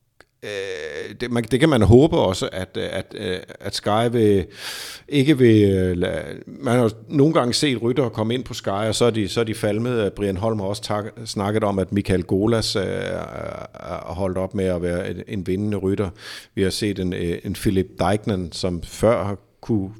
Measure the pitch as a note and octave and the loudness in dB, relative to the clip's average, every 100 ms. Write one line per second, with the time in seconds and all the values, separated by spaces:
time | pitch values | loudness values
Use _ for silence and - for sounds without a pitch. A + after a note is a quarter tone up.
0 | _ _ _ _ G#2+ G2+ G2 F2+ D2+ D2+ | _ _ _ _ -10 -8 -8 -8 -10 -10
1 | - G#2+ B2 A#2+ A2 B2+ D#3+ B2+ G2 B2 | -12 -8 -4 -4 0 2 4 6 8 8
2 | D#3 E3 G2 F#2 - F#2 F#2 G#2 F#2 F#2 | 8 4 2 0 -4 -6 -8 -6 -6 -6
3 | - - G2+ F2+ - - G2 - G#2+ G#2+ | -8 -8 -6 -6 -8 -14 -10 -6 0 2
4 | A#2+ A#2 G#2+ G2 E2+ - - - - - | 2 4 6 4 2 -8 -12 -12 -14 -16
5 | - D3 C3+ C3 A#2+ A2 G2+ F#2+ F#2 F2 | -2 2 4 6 8 8 6 4 2 0
6 | F2+ D#2+ D#2 F#2+ - - B2+ B2 A2+ A2 | 0 -2 -8 -12 -16 -8 0 2 2 -2
7 | - D#3 D3+ D#3+ B2 A2 D3 A2+ A#2 B2+ | -2 2 4 4 0 0 0 0 0 0
8 | A#2+ G#2+ A2 B2+ B2 A#2 G#2+ G2 A2 G#2 | -2 -2 -2 -2 -6 -8 -4 -2 -2 2
9 | A#2+ A2 F#2+ A#2 A2 G#2 G#2+ G#2+ A#2+ A#2+ | 2 2 0 -2 -2 -2 -2 0 0 0
10 | G2 - G2+ F2+ A2+ A2 G2 G#2 - G#2 | -2 -2 -2 0 -2 -2 -4 -6 -4 -6
11 | G#2 - A2 A2 G2+ G#2+ G#2 G2 F#2 G2+ | -6 -12 -10 -4 -2 0 0 0 0 0
12 | - F#2 F2 G2 A2 A2+ G#2 G#2+ F#2+ F#2+ | 2 0 2 0 2 2 0 -2 -4 -4
13 | F#2+ F2+ E2 - - - - - - E2 | -6 -6 -8 -10 -10 -12 -14 -16 -12 -10
14 | - E2+ F#2+ F#2 F#2+ G2 F#2+ F2 F2 F2 | -8 -4 -2 -2 -4 -2 0 0 -2 -2
15 | G2 F2+ - G#2+ F2 F#2+ G#2 G2+ F#2+ G2 | -4 -8 -8 -6 -2 -2 -2 -2 0 0
16 | F#2+ - - - - - F#2+ - G#2 F#2+ | -2 -6 -16 -18 -10 -2 -2 0 -2 -2
17 | F#2 F#2+ F2 F2 G2 F2 A2+ F#2 F2+ - | -2 -2 -2 -4 -6 -4 0 0 0 0
18 | F2+ G#2 A#2 F#2+ E2 - F#2 F2 - - | 0 0 -2 -4 -4 -6 -4 -4 -8 0
19 | G#2+ A2 G2 G2 _ _ - G#2+ F#2+ | 2 2 0 -6 _ _ -2 -2 -2